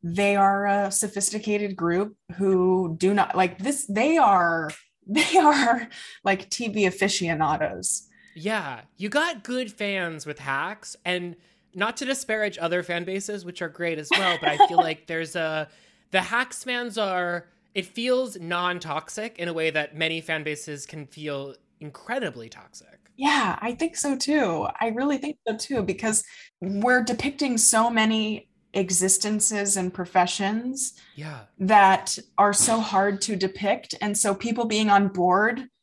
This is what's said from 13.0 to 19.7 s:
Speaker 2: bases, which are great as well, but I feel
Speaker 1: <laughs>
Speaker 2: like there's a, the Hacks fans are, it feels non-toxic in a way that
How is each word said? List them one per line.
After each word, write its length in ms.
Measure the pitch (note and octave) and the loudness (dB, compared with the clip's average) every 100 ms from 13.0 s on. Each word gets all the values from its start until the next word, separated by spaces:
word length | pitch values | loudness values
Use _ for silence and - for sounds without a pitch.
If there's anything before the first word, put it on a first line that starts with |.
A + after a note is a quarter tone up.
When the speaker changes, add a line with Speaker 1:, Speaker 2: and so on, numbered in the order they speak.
Speaker 2:
bases, 420 | F3 F#3+ F#3+ G#3 F3 | -4 -6 -6 -10 -10
which 160 | F3 | -8
are 80 | E3+ | -10
great 300 | - E3+ D#3 | -4 -4 -4
as 100 | D3 | -2
well, 260 | - F#3+ E3+ | 0 0 0
but 100 | D#3 | 0
I 180 | D3 G3+ | 4 6
feel 100 | F3 | 6
Speaker 1:
<laughs> 60 | D#3+ | 2
Speaker 2:
like 180 | D#3+ - | 0 -6
there's 280 | E3 D#3+ F3+ | -6 -4 -4
a, 320 | D#3+ D#3 D3+ _ _ _ _ | -2 -2 -6 _ _ _ _
the 100 | F#3+ | -2
Hacks 420 | F3+ A#3 B3+ - | 0 -2 -2 -6
fans 340 | B3+ B3 A#3+ G#3+ | -6 -4 -4 -2
are, 500 | G3+ F#3 F3 F3 E3+ _ _ | 0 0 -2 -4 -8 _ _
it 120 | G3 F#3 | -8 -8
feels 540 | - A#3+ B3+ B3+ G3 | -6 0 0 0 -6
non-toxic 1000 | E3+ F3 F3+ F3+ E3 D3 D#3 - A3+ A3+ | -4 -2 0 -2 -4 -6 -6 -8 -8 -6
in 100 | E3+ | -6
a 60 | |
way 160 | E3 | -2
that 260 | D#3+ | 0